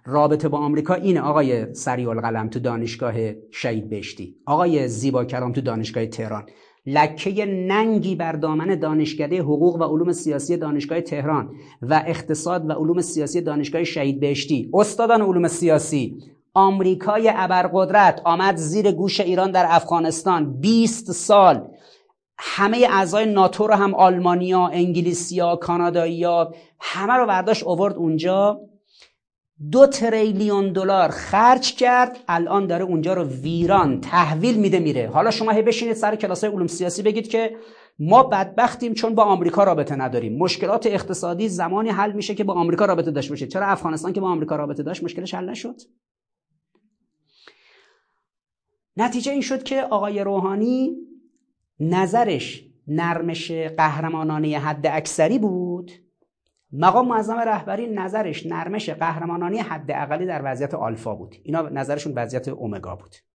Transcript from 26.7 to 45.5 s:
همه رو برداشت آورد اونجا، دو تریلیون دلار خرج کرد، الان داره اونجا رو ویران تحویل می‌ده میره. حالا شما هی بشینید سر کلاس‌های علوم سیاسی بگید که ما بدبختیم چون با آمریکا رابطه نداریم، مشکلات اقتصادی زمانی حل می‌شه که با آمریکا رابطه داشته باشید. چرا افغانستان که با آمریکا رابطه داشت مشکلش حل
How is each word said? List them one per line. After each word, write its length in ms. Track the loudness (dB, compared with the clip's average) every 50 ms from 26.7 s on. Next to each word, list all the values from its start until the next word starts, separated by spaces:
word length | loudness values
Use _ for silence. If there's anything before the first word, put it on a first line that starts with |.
| _ -14
همه 320 | -10 -8 -6 -4 0 2
رو 140 | 2 4 4
برداشت 380 | 4 2 0 2 2 0 0 0
آورد 300 | -2 0 0 0 0 0
اونجا، 640 | -2 -2 0 0 0 0 0 2 2 2 2 0 -2 -10 -20 _ _ _ _ _ _ -20 _ _ _ _ _ _ _ _ _ _ -14 -8 2
دو 160 | 8 8 8
تریلیون 840 | 8 8 2 0 0 2 2 2 2 0 0 0 0 2 2 0 0
دلار 360 | 0 0 0 2 4 4 4 2
خرج 640 | 0 -4 -6 0 2 6 6 6 6 6 2 -4 -2
کرد، 440 | 2 2 4 4 4 4 2 -2 -10 -6 -2
الان 380 | -2 0 0 0 0 0 0
داره 180 | 0 -2 -2 -2
اونجا 300 | -2 -2 0 0 0 0
رو 100 | -2 -2
ویران 760 | -4 -6 -6 -6 -4 -2 0 2 4 4 4 4 4 0 -2
تحویل 600 | -4 0 2 2 2 2 2 0 2 2 2 4
می‌ده 180 | 2 4 4 2
میره. 300 | 2 2 0 0 -2 0
حالا 220 | 2 2 2 2
شما 200 | 2 0 0 2
هی 120 | 2 2
بشینید 320 | 4 2 2 0 0 -2 -2
سر 220 | 0 0 -2 0
کلاس‌های 360 | 0 -2 -4 -4 -2 -2 -2
علوم 140 | -2 -2 -2
سیاسی 360 | -2 -2 -4 -4 -4 -4 0
بگید 260 | 0 0 0 0 -4 -2
که 280 | -2 -2 -2 -2 -6 -10 -18 -20 -20 -20 -20 _ _ -4
ما 240 | 2 6 6 6
بدبختیم 720 | 6 6 2 0 0 -2 0 0 0 0 0 -2 -6 -4 -4
چون 200 | -2 -2 0 4
با 80 | 4
آمریکا 420 | 4 4 4 2 2 0 2 4 4
رابطه 320 | 4 4 0 0 -4 -4
نداریم، 420 | -4 -4 -2 -2 -4 -4 -4 -2 0
مشکلات 480 | 0 0 0 -2 -2 -2 -2 0 0
اقتصادی 600 | 0 -2 -2 -4 -6 -8 -6 -6 -6 -4 -2 -4 -4
زمانی 420 | -2 -4 -4 -2 -2 -2 -2 -2
حل 220 | 0 0 -2 -2
می‌شه 220 | -2 -6 -6 -6 -4
که 100 | -4 -2
با 100 | -2 0
آمریکا 300 | 0 0 0 2 2 2
رابطه 260 | 2 2 0 0 -2
داشته 200 | -2 -4 -6 -6
باشید. 180 | -8 -8 -8 -8
چرا 180 | -6 -4 -2
افغانستان 460 | -2 -2 -2 -2 -6 -6 -4 -6 -6
که 80 | -4 -4
با 100 | -2 -2
آمریکا 260 | -2 -2 -2 -4 -4
رابطه 260 | -4 -4 -6 -6 -6
داشت 220 | -6 -8 -6 -8 -8
مشکلش 300 | -8 -8 -8 -10 -10 -8
حل 160 | -8 -8 -10